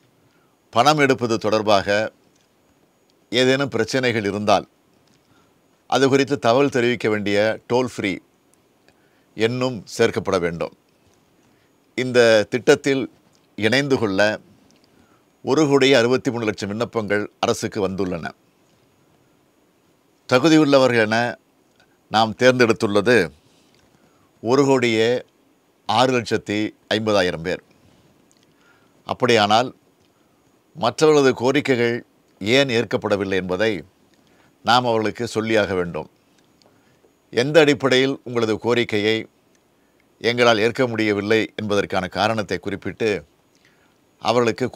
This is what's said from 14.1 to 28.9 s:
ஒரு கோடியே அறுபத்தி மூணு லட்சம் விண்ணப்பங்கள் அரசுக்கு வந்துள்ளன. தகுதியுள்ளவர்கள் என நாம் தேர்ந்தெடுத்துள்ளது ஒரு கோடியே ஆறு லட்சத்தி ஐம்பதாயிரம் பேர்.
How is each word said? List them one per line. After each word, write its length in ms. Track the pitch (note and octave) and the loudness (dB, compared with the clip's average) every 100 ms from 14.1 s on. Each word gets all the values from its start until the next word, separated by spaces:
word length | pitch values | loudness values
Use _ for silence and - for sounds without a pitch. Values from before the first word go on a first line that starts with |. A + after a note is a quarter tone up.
| F#2+ G#2 G2+ - _ _ _ _ _ _ _ _ _ | 2 0 0 -10 _ _ _ _ _ _ _ _ _
ஒரு 180 | A#2+ C3 D3 | -2 0 2
கோடியே 240 | C#3 C3 C3 | 4 4 4
அறுபத்தி 280 | A#2 B2+ C3+ | 2 0 -2
மூணு 120 | A#2 G#2+ | -4 -4
லட்சம் 220 | G#2 G2+ | -6 -8
விண்ணப்பங்கள் 520 | G#2+ A2+ A2+ G2+ G#2 G#2 _ | -6 -6 -6 -4 -4 -6 _
அரசுக்கு 360 | A2 A#2 A2 A2+ F#2 | -4 -4 -6 -4 -4
வந்துள்ளன. 400 | F#2+ F#2+ E2+ D#2 - _ _ _ _ _ _ _ _ _ _ _ _ _ _ _ _ _ _ - | -4 -6 -8 -10 -16 _ _ _ _ _ _ _ _ _ _ _ _ _ _ _ _ _ _ 0
தகுதியுள்ளவர்கள் 800 | B2+ D#3+ D#3 D3 C#3 B2+ A#2+ G#2+ | 2 4 4 4 4 4 2 2
என 100 | A2+ A#2+ - _ _ _ _ _ _ _ | 0 -2 -6 _ _ _ _ _ _ _
நாம் 220 | G#2+ A2+ G2+ | 0 0 2
தேர்ந்தெடுத்துள்ளது 760 | B2+ B2+ A2+ G2+ G#2+ G2+ G2+ A#2 D#2+ - _ _ _ _ _ _ _ _ _ _ | 4 4 2 2 0 0 2 2 0 -6 _ _ _ _ _ _ _ _ _ _
ஒரு 200 | A2 C3+ C3+ | 0 2 4
கோடியே 400 | C3 A#2+ A2 A2+ B2 - _ _ _ _ _ - | 2 2 0 0 -2 -6 _ _ _ _ _ -2
ஆறு 220 | A2 C3 B2 | 2 2 0
லட்சத்தி 420 | G#2+ G#2+ - G#2 G#2+ - - G#2+ | -2 -4 -4 -6 -6 -8 -6 -4
ஐம்பதாயிரம் 480 | A2 G2+ F2+ E2 F2 | 0 0 0 -2 -6
பேர். 160 | E2 - _ _ _ _ _ _ _ _ _ _ _ _ | -8 -10 _ _ _ _ _ _ _ _ _ _ _ _